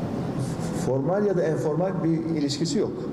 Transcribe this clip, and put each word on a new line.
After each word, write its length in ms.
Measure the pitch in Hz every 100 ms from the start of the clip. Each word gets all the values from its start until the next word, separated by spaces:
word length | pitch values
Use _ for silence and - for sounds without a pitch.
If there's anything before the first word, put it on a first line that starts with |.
| - - - - - - - - -
formal 400 | 135 143 196 208
ya 100 | 175
da 60 |
enformal 640 | 156 151 156 151 185 175
bir 60 | 165
ilişkisi 680 | 160 165 160 143 135 160 170
yok. 140 | 143 - -